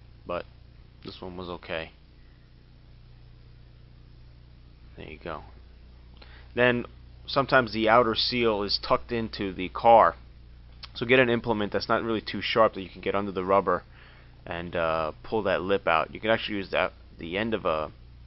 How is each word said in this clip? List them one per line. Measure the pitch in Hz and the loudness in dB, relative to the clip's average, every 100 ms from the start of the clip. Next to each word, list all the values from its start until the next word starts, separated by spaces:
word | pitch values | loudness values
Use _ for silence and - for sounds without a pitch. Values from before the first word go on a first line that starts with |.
| - - - | -20 -16 -10
but | 87 - - - - - - 95 | -8 -10 -16 -20 -20 -20 -20 -16
this | - | -14
one | 95 90 | -14 -12
was | 90 | -12
okay. | 85 - 82 80 - - - - - - - - - - - - - - - - - - - - - - - - - - - - - - - | -12 -8 -8 -8 -14 -20 -20 -20 -20 -20 -20 -20 -20 -20 -20 -20 -20 -20 -20 -20 -20 -20 -20 -20 -20 -20 -20 -20 -20 -20 -20 -20 -20 -20 -18
There | 82 | -16
you | 78 | -14
go. | 87 76 - - - - - - - - - - - 120 | -12 -12 -12 -20 -20 -20 -20 -20 -20 -20 -20 -20 -8 0
Then | 123 120 - - - - - | 2 2 -4 -14 -20 -20 -4
sometimes | - 131 135 117 | -2 2 4 2
the | 110 107 | 0 4
outer | 117 117 110 | 6 4 2
seal | - 123 117 104 | -2 0 0 0
is | 101 - | -2 -4
tucked | - 127 - | -2 -2 -2
into | 117 113 - 101 | -6 -6 -6 -6
the | 90 90 | -6 -8
car. | - 117 117 87 - - - - - - - - - | 0 8 8 8 4 -8 -20 -20 -20 -20 -18 -16 -6
So | 117 | 2
get | 131 | 4
an | 127 | 4
implement | 117 117 107 101 | 2 0 -2 -2
that's | 98 - | -4 -2
not | 113 | -2
really | 117 110 | 0 -4
too | - 104 | -4 -8
sharp | - 120 110 | -2 2 2
that | - | 2
you | 92 | -10
can | 95 | -8
get | 98 98 | -4 -2
under | 101 | -2
the | 95 | -4
rubber | 92 98 92 87 - - - - - - - | 2 2 4 0 -4 -18 -20 -20 -20 -18 -12
and, | 87 87 90 | -10 -6 -2
uh, | 82 80 78 76 | 0 0 -4 -8
pull | - 110 | -6 -4
that | 98 82 | 0 -2
lip | 92 98 - | 0 0 2
out. | 80 69 | 2 0
You | 71 | -4
can | 110 | -2
actually | 113 - 104 | -2 -2 -8
use | 95 | -4
that, | 76 92 - - - | -2 -2 -4 -20 -16
the | 85 90 | -8 -6
end | 113 | -4
of | 110 90 | -2 -2
a, | 78 76 - - - | -2 -4 -12 -20 -20